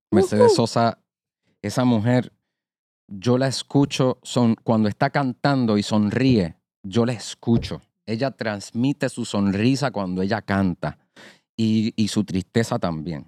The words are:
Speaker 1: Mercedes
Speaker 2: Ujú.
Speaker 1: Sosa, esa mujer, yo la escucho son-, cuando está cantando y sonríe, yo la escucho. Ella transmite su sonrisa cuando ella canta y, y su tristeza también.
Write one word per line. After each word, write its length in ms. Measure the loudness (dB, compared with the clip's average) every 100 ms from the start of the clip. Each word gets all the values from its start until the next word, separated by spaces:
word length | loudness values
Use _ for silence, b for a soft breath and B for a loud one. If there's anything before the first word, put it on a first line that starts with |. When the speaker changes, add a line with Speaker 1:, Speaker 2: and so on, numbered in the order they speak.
| 0
Speaker 1:
Mercedes 360 | 2 2 4 4
Speaker 2:
Ujú. 80 |
Speaker 1:
Sosa, 440 | 4 2 2 0 -2 _ _ _ _ _ _
esa 220 | -6 0
mujer, 480 | 2 2 2 0 0 _ _ _ _ _ _ _ -20
yo 280 | -4 0 2
la 120 | 0
escucho 680 | -4 -2 0 0 0 -2 -2
son-, 340 | -4 0 2 0
cuando 260 | 0 2 0
está 220 | 0 -2
cantando 680 | 0 -2 -2 0 0 2 0
y 60 |
sonríe, 720 | 2 0 0 2 4 2 0 -6 _ _
yo 220 | -4 0
la 80 | 0
escucho. 680 | -2 -10 -8 0 0 0 -12 _ _ -8
Ella 240 | -4 -4
transmite 760 | -4 -8 -8 -8 -2 -2 -2 -4
su 160 | -6
sonrisa 680 | -4 0 0 2 2 0 -2
cuando 320 | -4 -4 -4
ella 180 | -2 -4
canta 580 | -2 0 0 -2 -6 -10 B B B B B -4
y, 340 | 0 0 0 -2
y 120 | -2
su 160 | -2
tristeza 540 | -2 -4 -2 -2 -2 -2
también. 480 | -4 -6 -8 -10